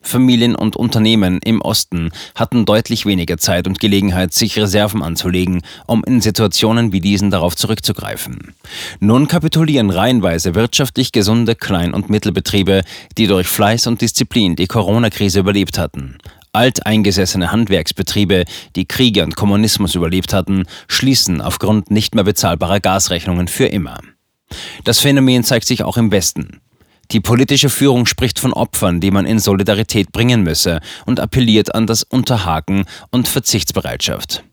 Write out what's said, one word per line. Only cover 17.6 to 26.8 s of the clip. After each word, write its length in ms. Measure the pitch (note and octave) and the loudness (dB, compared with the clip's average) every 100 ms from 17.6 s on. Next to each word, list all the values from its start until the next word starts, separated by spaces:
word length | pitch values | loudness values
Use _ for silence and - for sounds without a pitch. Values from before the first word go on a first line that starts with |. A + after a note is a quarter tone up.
| A2 F#2 D#2+ - F#2+ - G2 F#2+ F2 - - - | 0 0 -2 -6 -4 -2 2 2 0 -6 -10 -8
die 100 | F#2 | -6
Kriege 380 | - B2+ G2+ | 0 2 2
und 100 | D#2+ | -2
Kommunismus 640 | - G2+ G2+ A2 - G2 F2 | -2 0 2 2 0 -2 -2
überlebt 360 | E2+ F#2 F#2 | -2 -2 -2
hatten, 320 | G2 F2+ G2 F2+ - - | -2 0 -2 -2 -10 -8
schließen 560 | - C3 C3 - E2 | -2 2 2 0 -2
aufgrund 480 | A#1+ - G2 G#2+ F#2+ | -4 -4 0 0 2
nicht 240 | G#2 - | -2 0
mehr 100 | A2 | 0
bezahlbarer 560 | G2 - G2 E2+ E2+ G2+ | 0 0 0 -2 0 0
Gasrechnungen 680 | G2+ G2 - F2 G2 F2 F2+ | 0 0 0 -2 -2 -2 -2
für 180 | - C3 | 0 0
immer. 320 | G#2 - - - _ _ _ _ - - - | 0 -6 -10 -20 _ _ _ _ -16 -16 -8
Das 160 | - A#2 | -2 2
Phänomen 420 | C#3+ C#3 C3 B2+ | 4 4 4 4
zeigt 240 | A2+ A#2+ - | 2 0 0
sich 160 | B2 | -2
auch 160 | - - | -2 0
im 140 | A2+ | 2
Westen. 480 | G2 F2+ - C#2+ - _ _ | 2 0 -6 -12 -14 _ _